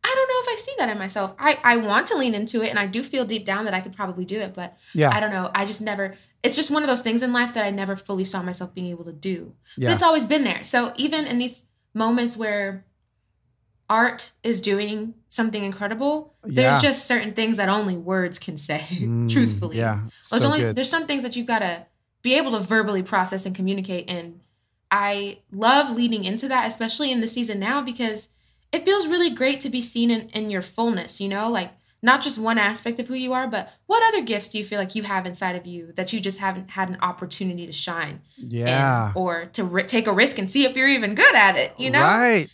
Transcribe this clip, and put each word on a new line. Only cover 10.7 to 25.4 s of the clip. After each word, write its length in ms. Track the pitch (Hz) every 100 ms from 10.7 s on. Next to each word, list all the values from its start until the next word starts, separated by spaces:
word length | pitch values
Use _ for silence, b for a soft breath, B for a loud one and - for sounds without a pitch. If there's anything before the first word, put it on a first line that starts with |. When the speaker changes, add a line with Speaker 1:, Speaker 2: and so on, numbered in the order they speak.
| 247 240 -
Speaker 1:
even 300 | 294 311 285
in 100 | 240
these 280 | 247 - - _ _
moments 460 | 220 226 240 240 220
where 480 | 220 208 196 190 _ _ _ _ _ _ _ _ _ _ -
art 420 | 220 240 240 - _
is 180 | 233 214
doing 540 | 202 202 208 214 226 226 _
something 360 | - 220 214
incredible, 720 | 196 190 202 226 277 302 302 _ -
Speaker 2:
Yeah. 80 | 254 262
Speaker 1:
there's 120 | 277
just 240 | 285 269 -
certain 260 | 240 214
things 240 | 208 220 214
that 120 | 190
only 280 | 208 202 175
words 420 | 170 190 180 180
can 180 | - 156
say, 240 | - 151 151
<laughs> 40 |
Speaker 2:
Mm, 400 | 175 117 117 117
Speaker 1:
truthfully. 480 | 113 117 104 104 113
Speaker 2:
yeah. 220 | 113 107 110 B -
Speaker 1:
There's 120 | 220
Speaker 2:
So 60 | 120
Speaker 1:
only, 120 | 302
Speaker 2:
good. 160 | - 220
Speaker 1:
there's 140 | 262
some 160 | 330 320
things 160 | 277
that 140 | 247 240
you've 100 | 240
gotta 400 | 226 185 170 - _ _ _
be 120 | 247 269
able 140 | 277
to 80 | 220
verbally 420 | 185 220 214 196
process 440 | 185 202 185 190 190
and 80 |
communicate, 540 | 185 190 196 190 180 175
and 300 | 180 170 170 _ _ _ _ _
I 480 | 202 202 202 202 -